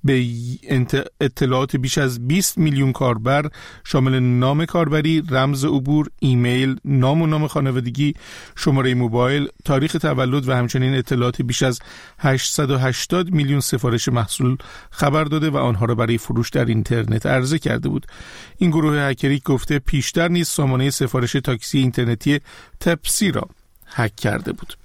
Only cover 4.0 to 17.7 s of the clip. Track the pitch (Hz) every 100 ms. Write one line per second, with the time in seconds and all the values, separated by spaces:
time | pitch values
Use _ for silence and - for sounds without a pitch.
4 | 131 131 123 123 127 147 160 175 160 156
5 | 156 160 156 127 135 143 143 139 131 151
6 | 151 - 139 123 120 123 135 131 - 139
7 | 127 151 165 156 151 151 135 127 120 123
8 | 147 139 - - - - - 135 131 123
9 | 120 117 123 143 143 - - 139 151 165
10 | 156 135 131 139 127 123 120 131 131 135
11 | 123 123 123 120 123 117 135 120 - -
12 | - - 143 131 - - 143 135 131 120
13 | - 175 185 175 139 143 131 127 123 117
14 | - 120 110 - 127 127 - - - -
15 | 147 147 151 156 156 139 127 107 113 117
16 | 113 117 - 117 117 - 120 113 - 117
17 | 107 110 - 135 127 156 -